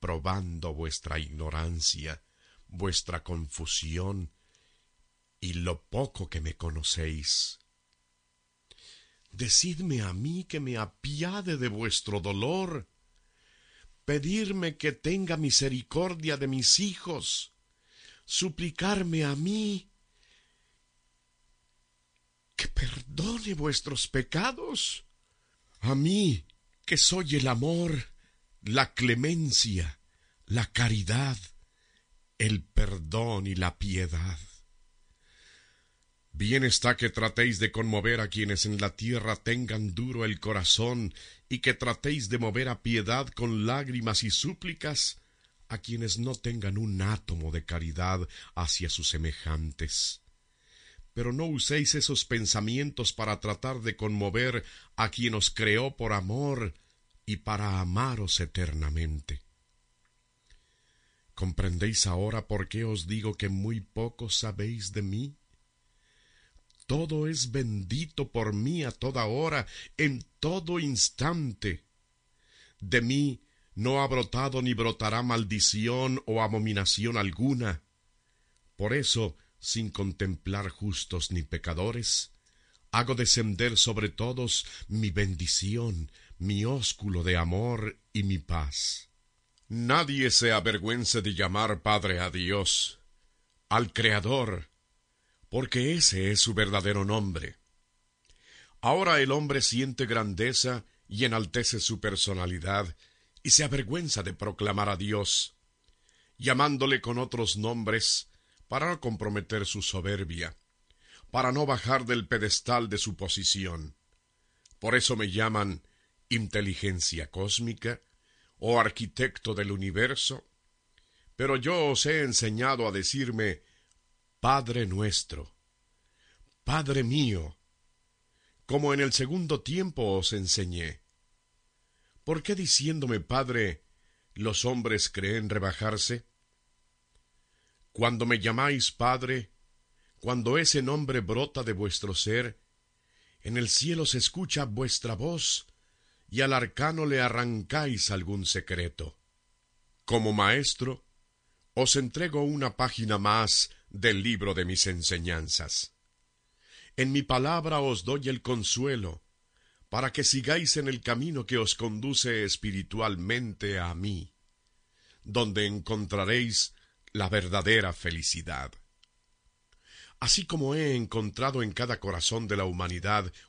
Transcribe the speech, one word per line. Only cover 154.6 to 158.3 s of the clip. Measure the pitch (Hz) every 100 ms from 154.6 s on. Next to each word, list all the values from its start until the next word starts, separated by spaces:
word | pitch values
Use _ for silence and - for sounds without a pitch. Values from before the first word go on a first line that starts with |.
mis | 90 92 98
enseñanzas. | 87 78 87 85 82 76 - 80 - - _ _ _ _ _ _ _ _ - - -
En | 131
mi | 139
palabra | - 127 139 170 160 151
os | 139 110
doy | 92 143
el | 135